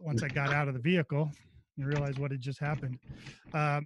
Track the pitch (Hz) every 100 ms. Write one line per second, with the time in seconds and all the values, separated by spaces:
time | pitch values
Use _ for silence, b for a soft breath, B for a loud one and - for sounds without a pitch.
0 | 165 127 143 131 139 143 143 127 131 180
1 | 151 143 156 - - - - - 139 147
2 | 143 131 143 135 127 131 147 151 127 127
3 | - b b b b 156 151 143